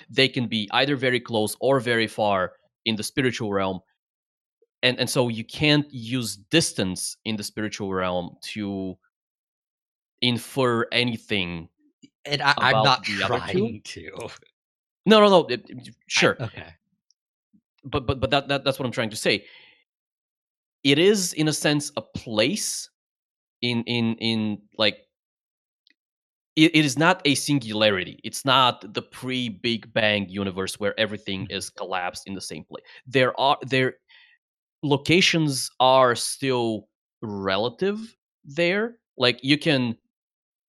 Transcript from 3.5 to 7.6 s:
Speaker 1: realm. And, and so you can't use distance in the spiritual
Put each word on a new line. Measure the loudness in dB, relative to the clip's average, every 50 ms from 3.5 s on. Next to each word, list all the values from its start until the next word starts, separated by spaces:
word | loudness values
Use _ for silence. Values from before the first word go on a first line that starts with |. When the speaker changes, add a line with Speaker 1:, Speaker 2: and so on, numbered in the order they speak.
Speaker 1:
realm. | -2 -2 -2 -2 -4 -6 _ _ _ _ _ _ _ _ _ _ _ _ _ _ _ _ _ _ _ 0 0
And, | 0 2 0
and | -2 -2
so | 0 0 0 0
you | -2 -6 -10
can't | -10 -4 0 4 4 4 4 2 -2
use | -8 -12 -8 -6 -4 -4 -4 -6 -8
distance | -12 -8 0 0 0 2 0 -2 -4 -4 -4 -4 -6 -8 -10 -10 _ -6
in | -6 -6
the | -6 -6
spiritual | -10 -8 -6